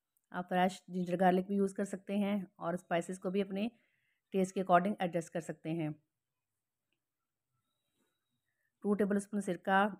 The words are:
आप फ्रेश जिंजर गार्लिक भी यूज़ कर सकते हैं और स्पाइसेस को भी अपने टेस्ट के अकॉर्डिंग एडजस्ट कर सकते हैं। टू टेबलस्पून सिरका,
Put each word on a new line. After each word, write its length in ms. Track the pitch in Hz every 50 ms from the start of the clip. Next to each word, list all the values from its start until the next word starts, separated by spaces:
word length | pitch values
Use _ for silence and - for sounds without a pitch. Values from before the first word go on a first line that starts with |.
| _ _ _ _ _ _
आप 160 | - 180 180 185
फ्रेश 340 | 185 180 180 190 185 - - -
जिंजर 260 | 180 185 180 175 175 175
गार्लिक 300 | 185 180 180 185 185 202
भी 80 | 202
यूज़ 200 | 196 196 190 190
कर 100 | - 202 196
सकते 300 | 196 185 - - 196 208
हैं 180 | 202 196 208 202 180 - _ -
और 180 | 170 170 175 175
स्पाइसेस 400 | - - 175 170 170 - 185 185
को 120 | - 185
भी 100 | 185 202
अपने 280 | 190 196 190 196 214 233 - _ _ _ _ _ _ _ _ _ _ _ -
टेस्ट 200 | 190 185 190 -
के 80 | 196
अकॉर्डिंग 340 | 180 - 180 175 180 208 214 -
एडजस्ट 320 | 190 175 170 175 160 - -
कर 80 | 175 160
सकते 260 | - 156 - - 160
हैं। 220 | 160 170 156 151 151 - _ _ _ _ _ _ _ _ _ _ _ _ _ _ _ _ _ _ _ _ _ _ _ _ _ _ _ _ _ _ _ _ _ _ _ _ _ _ _ _ _ _ _ _ _ _ _ _ _ _ _ _ _ _ _ _ -
टू 100 | 202 208
टेबलस्पून 460 | 196 208 196 208 202 202 - 214 202
सिरका, 440 | 196 190 175 170 - 202 190 190 202 214 185